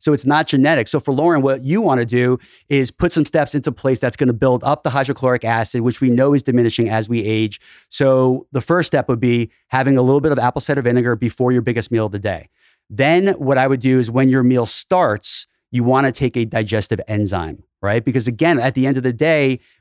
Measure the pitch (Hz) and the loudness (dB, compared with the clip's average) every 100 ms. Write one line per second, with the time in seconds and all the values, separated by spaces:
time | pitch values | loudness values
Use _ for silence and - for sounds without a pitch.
0 | - 147 131 147 156 139 143 156 110 147 | 0 0 2 0 2 2 2 2 0 -2
1 | - 135 165 320 135 135 131 190 202 131 | -2 0 2 2 2 -2 -2 0 0 0
2 | 120 123 123 127 - _ - 139 127 - | 0 0 2 0 -4 _ -2 -2 -2 -2
3 | 175 170 143 165 143 147 143 123 135 131 | -2 0 0 0 -2 -2 -4 -4 -2 -2
4 | 127 - 127 113 131 127 135 151 147 135 | -2 -2 -2 0 0 0 0 -2 -2 -2
5 | 135 139 131 123 113 113 110 123 120 120 | -2 -2 -2 0 0 -2 -2 -2 -2 0
6 | 131 120 139 143 135 123 117 - 113 110 | 0 2 2 2 2 2 2 0 0 -2
7 | 107 117 104 110 110 - - - _ - | -2 -2 -2 -2 -2 -6 -20 -20 _ -2
8 | 139 131 127 127 - 131 - 175 - 143 | 2 4 2 0 -4 -6 -2 -2 0 -2
9 | 120 117 123 120 113 _ _ 131 135 135 | -2 0 0 0 -2 _ _ -2 2 2
10 | 127 139 151 131 123 135 - 139 120 123 | 4 2 2 0 0 -2 -2 -2 0 0
11 | 120 113 120 - 123 127 120 117 - 110 | 0 -2 -4 -2 0 0 0 -4 -4 -2
12 | 107 101 104 87 - _ _ _ _ 104 | -2 -4 -6 -8 -10 _ _ _ _ -2
13 | 139 175 196 381 135 131 135 135 131 127 | 2 2 2 0 0 2 2 0 2 2
14 | 117 123 131 131 127 127 110 - - 185 | 2 2 2 4 4 2 0 -6 -2 0
15 | 151 104 - - - _ _ 127 120 131 | 2 -2 -6 -10 -10 _ _ -2 2 2
16 | 139 - 127 120 113 113 107 110 - 98 | 0 -2 -4 -2 -2 -2 -2 -4 -2 -4
17 | - 104 101 92 80 - _ _ 98 113 | -4 -4 -2 -4 -6 -12 _ _ -2 -2
18 | 113 127 117 113 165 151 127 127 131 135 | 0 -2 -2 0 0 2 0 0 0 0
19 | 127 120 156 156 135 127 - _ | -2 0 0 2 0 -2 -8 _